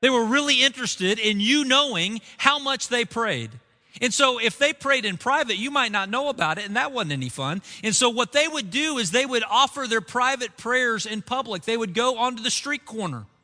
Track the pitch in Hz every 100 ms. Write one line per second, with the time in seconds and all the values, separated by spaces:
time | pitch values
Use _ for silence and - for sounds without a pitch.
0 | 240 254 226 269 294 262 269 254 240 -
1 | 185 220 214 208 208 285 277 262 285 202
2 | 175 220 - - 277 294 277 269 - 240
3 | 233 233 226 143 113 120 _ _ _ -
4 | 247 - 269 247 226 - 285 311 269 269
5 | 214 180 - 285 269 190 240 285 240 208
6 | 196 233 285 269 160 160 208 214 285 262
7 | 180 139 127 - 135 180 - - 220 208
8 | 254 233 240 285 320 311 208 202 311 285
9 | 202 208 269 247 214 214 269 - 254 226
10 | 220 240 254 269 247 - 226 247 247 226
11 | 214 214 - 254 233 196 - 226 220 175
12 | 240 240 247 240 226 - 285 294 - 220
13 | 190 127 98 _